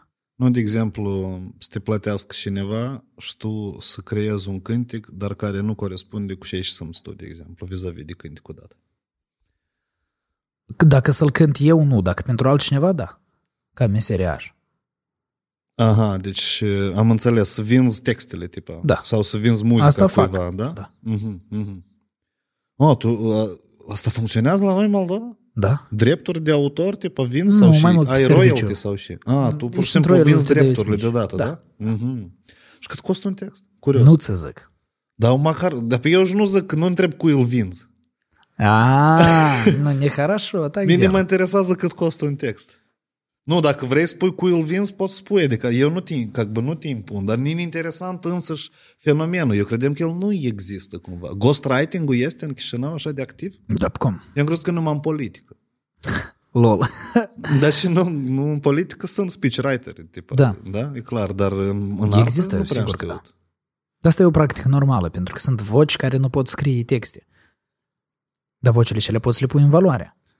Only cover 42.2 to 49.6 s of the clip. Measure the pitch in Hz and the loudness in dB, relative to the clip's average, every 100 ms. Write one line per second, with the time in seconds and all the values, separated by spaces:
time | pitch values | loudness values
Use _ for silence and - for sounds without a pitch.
42.2 | 147 143 123 104 - _ _ _ _ _ | -6 -4 -6 -8 -14 _ _ _ _ _
43.2 | _ _ - 170 151 135 123 135 175 - | _ _ -2 2 2 0 0 0 0 0
44.2 | 185 185 185 175 156 185 202 196 190 - | -4 0 0 0 0 -4 -4 -6 -8 -8
45.2 | - 202 143 117 123 120 143 175 - 151 | -2 0 2 0 -2 0 0 0 -6 -6
46.2 | 110 - 107 110 127 160 156 120 92 101 | -6 -4 -4 -4 -4 -6 -8 -10 -8 -6
47.2 | 98 113 139 165 170 165 165 160 185 180 | -2 -2 -2 -4 -6 -8 -8 -8 -8 -8
48.2 | 175 180 160 156 - _ _ _ 151 147 | -6 -4 -6 -6 -12 _ _ _ 0 0
49.2 | 160 180 143 101 | 0 -2 0 0